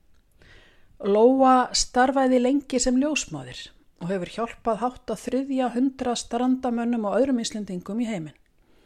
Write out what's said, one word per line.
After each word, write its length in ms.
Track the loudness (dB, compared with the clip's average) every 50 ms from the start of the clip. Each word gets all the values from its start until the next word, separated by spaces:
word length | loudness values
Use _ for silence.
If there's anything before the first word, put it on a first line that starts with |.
| _ _ -20 _ _ _ _ _ -20 -20 -20 -20 -20 _ _ _ -20 -20 -14 -6
Lóa 720 | -2 2 4 6 6 6 6 6 6 6 6 4 4 0 -2
starfaði 640 | -4 -4 0 2 2 2 4 4 2 4 4 4 4
lengi 380 | 4 2 2 0 0 -2 -2 0
sem 160 | 0 2 2 2
ljósmóðir 680 | 2 0 -2 -4 -6 -8 -10 -12 -12 -14 -16 -16 -18 -18 -20 _ _ _ _ -10
og 80 | -6 -4
hefur 240 | -4 -4 -6 -6 -8
hjálpað 480 | -8 -8 -8 -8 -6 -4 -2 -2 0
hátt 280 | -2 -4 -6 -8 _ -10
á 60 | -10 -8
þriðja 520 | -6 -4 -4 -4 -2 -2 -2 -2 -2 0 0
hundrað 420 | 0 0 0 -2 -2 -4 -4 -4 -4 -6
strandamönnum 840 | -4 -4 0 2 2 0 0 0 -2 -2 -2 -2 -2 -2 -2 -2
og 140 | 0 2 2
öðrum 200 | 2 2 0 -2
Íslendingum 600 | -2 -4 -6 -8 -8 -8 -10 -10 -8 -6 -6 -4
í 60 | -4 -4
heiminn. 260 | -6 -6 -8 -10 -14 _ _ _ _ _ _ _ _ _ _